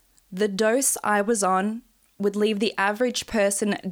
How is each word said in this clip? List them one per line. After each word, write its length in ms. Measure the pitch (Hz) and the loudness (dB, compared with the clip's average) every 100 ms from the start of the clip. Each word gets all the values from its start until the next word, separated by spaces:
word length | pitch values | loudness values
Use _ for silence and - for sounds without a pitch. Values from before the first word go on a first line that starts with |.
| _ _ _ | _ _ _
The 180 | 185 214 | -4 -2
dose 480 | 190 220 240 269 - - | 0 2 2 0 -2 0
I 160 | 208 | 0
was 200 | 202 233 | 2 0
on 420 | 185 185 202 226 - _ _ - | 2 0 0 -4 -10 _ _ -4
would 180 | 202 202 | -2 0
leave 240 | 214 208 | 0 2
the 140 | 214 - | 0 0
average 500 | 196 208 247 - - | 0 0 -2 -2 -4
person 500 | 226 202 202 208 196 190 | 0 2 2 -2 -2 -4